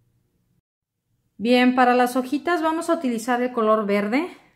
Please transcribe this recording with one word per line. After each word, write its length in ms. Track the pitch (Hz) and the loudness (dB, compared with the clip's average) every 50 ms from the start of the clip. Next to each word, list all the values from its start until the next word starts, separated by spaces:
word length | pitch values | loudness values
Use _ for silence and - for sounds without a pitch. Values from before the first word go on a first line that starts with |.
| _ _ _ _ _ _ _ _ _ _ _ _ _ _ _ _ _ _ _ _ _ _ _ _ _ _ _ | _ _ _ _ _ _ _ _ _ _ _ _ _ _ _ _ _ _ _ _ _ _ _ _ _ _ _
Bien, 400 | - 196 240 247 247 247 254 254 | -6 0 2 4 4 4 4 4
para 180 | 262 254 247 240 | 4 4 4 4
las 220 | 247 247 247 - | 2 2 0 0
hojitas 460 | 262 254 - 294 285 - 339 349 320 | -2 -4 -4 -4 -4 -2 -2 -2 0
vamos 280 | 320 320 320 320 330 - | 0 -2 -2 -2 -2 -2
a 40 | 330 | -2
utilizar 480 | 330 302 247 233 220 - 254 247 240 | -2 -2 -4 -4 -4 -4 -4 -2 -2
el 100 | 247 254 | -2 -4
color 340 | 247 233 214 214 214 214 208 | -2 -2 0 2 2 0 0
verde. 440 | 196 202 208 202 208 233 285 359 359 - - _ _ _ | 0 -2 -2 -2 -2 -2 -2 -4 -4 -10 -16 _ _ _